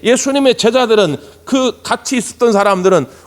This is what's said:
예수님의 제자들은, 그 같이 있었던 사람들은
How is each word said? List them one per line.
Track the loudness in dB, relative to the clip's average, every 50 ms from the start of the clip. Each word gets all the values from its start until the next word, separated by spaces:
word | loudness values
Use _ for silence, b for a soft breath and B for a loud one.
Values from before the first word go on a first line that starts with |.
| 0
예수님의 | 0 0 0 0 -2 -2 0 2 0 0 2
제자들은, | 0 0 0 0 0 2 2 2 2 0 -2 B B B B B -8
그 | -4 -2 0 0 -2 -4 -6 -6
같이 | -6 -6 -6 -6 -6 -6 -6
있었던 | -6 -6 -4 -2 0 2 2
사람들은 | 2 2 2 0 2 2 2 2 2 0 B B B B